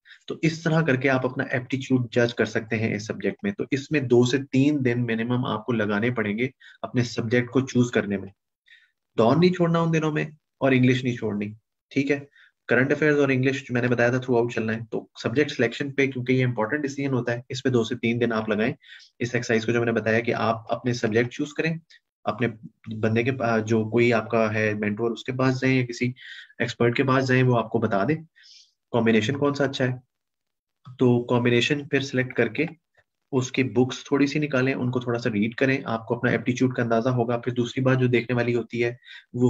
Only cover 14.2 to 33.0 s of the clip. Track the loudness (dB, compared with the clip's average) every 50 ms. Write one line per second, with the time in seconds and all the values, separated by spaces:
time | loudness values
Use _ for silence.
14.2 | 0 2 2 2 2 0 -2 -4 -4 -2 -4 -6 -6 -8 -8 -8 -8 -10 _ -8
15.2 | -6 -2 0 0 0 0 0 0 -2 0 -2 -4 -6 -4 0 0 0 0 -2 -4
16.2 | -2 0 2 2 2 2 0 0 -2 -2 -2 -2 -4 -4 -4 -4 -4 -2 -2 -2
17.2 | -2 -2 -4 -4 -6 -10 -10 -4 -2 2 2 2 2 0 -4 -2 -2 -2 0 0
18.2 | 0 0 0 -2 -2 0 0 0 0 0 -2 -6 _ -20 -20 -20 -20 -20 _ -8
19.2 | -6 -4 -4 -4 0 0 0 0 2 0 0 0 0 0 0 0 0 0 0 0
20.2 | 0 0 -2 0 0 -2 -2 -4 -4 -6 -6 -4 -2 -4 -2 -2 -2 0 2 0
21.2 | 0 0 -2 -6 -6 -6 -4 -4 -2 -2 -4 -6 -8 _ -20 _ _ _ _ _
22.2 | -6 -6 -4 -2 -4 -4 -4 -8 -14 -20 -20 _ _ -12 -6 -4 -2 0 0 0
23.2 | 0 0 -2 0 0 0 0 0 0 2 0 0 0 0 2 2 4 4 4 2
24.2 | 0 0 0 0 2 2 0 0 0 0 -2 -2 -2 -4 -2 -2 -2 -4 -4 -4
25.2 | -6 -6 -2 0 2 2 2 2 0 2 2 2 0 -2 -4 -4 -4 -4 -4 -6
26.2 | -14 -20 -18 -20 -20 -18 _ -6 -6 -6 0 0 0 2 2 2 2 2 2 2
27.2 | 2 4 4 4 4 4 4 2 0 0 0 0 0 0 0 0 0 0 -2 -2
28.2 | -6 -12 _ _ -20 -20 -20 -20 -20 _ _ _ _ _ -2 2 2 4 4 4
29.2 | 2 0 0 0 0 0 0 0 -2 -2 0 -2 -2 -2 -2 -6 -12 _ _ _
30.2 | _ _ _ _ _ _ _ _ _ _ _ _ _ -20 -2 2 4 4 4 4
31.2 | 2 0 0 0 2 4 2 2 2 2 0 -2 -2 -2 -2 -2 -2 -2 -2 -2
32.2 | -2 -2 0 0 0 0 0 -2 -4 -4 -6 -12 _ _ _ _